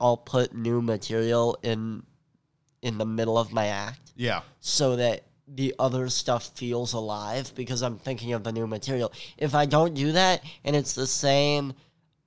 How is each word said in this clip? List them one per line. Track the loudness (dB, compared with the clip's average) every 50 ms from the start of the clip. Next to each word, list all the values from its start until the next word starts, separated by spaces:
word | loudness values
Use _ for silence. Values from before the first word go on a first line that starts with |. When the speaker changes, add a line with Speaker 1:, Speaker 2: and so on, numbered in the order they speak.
Speaker 1:
I'll | 2 2 2 2
put | -2 0 2 2 2 2 -2
new | -4 -2 0 0 2
material | 2 0 0 -2 -2 -2 0 0 2 2 4 4 4 2 0 -2 -2
in, | -2 -2 -2 -4 -6 -8 -10 -12 _ _ _ _ _ _ _ _ _ _ _ _ _ _ _
in | -6 -6 -2 -2
the | -2
middle | -2 0 0 2 4 4 2
of | 2 2 0
my | 0 0 0
act. | 0 -2 -4 -6 -10 -14 -20 -20 _ -4
Speaker 2:
Yeah. | -2 -2 -2 -2 -4 -10 -20 _
Speaker 1:
So | -6 -2 0 2 2 2 2 2
that | 2 2 0 0 -6 _ _ _ _ -16
the | -6 -4 -2 -2 0 0
other | 0 0 2 0 -2 -2
stuff | -2 -2 0 0 0 0 -2 -8 -12
feels | -8 -6 -4 -2 -2 -2 -2
alive | -4 -4 -4 -4 -6 -6 -6 -6 -6 -6 -6 -8 -8
because | -10 -6 -4 -4 -2
I'm | -2 -4 -4 -6
thinking | -6 -8 -8 -6 -4 -4 -4
of | -4 -4
the | -4
new | -4 -4 -4 -4
material. | -6 -6 -6 -4 -2 -2 -2 -4 -4 -8 -16 -18 -8 -4
If | -4 0 2
I | 2 2
don't | 4 6 4 4 4 2
do | 0 0 2
that | 4 4 4 4 4 2 -2 -10 -18 -8 _
and | 0 0
it's | 2 0 0 -2
the | -2 -2 -2
same | -2 0 2 4 4 6 4 4 2 0 -2 -4 -8 -12 _ _ _ _ _ _ _ _ _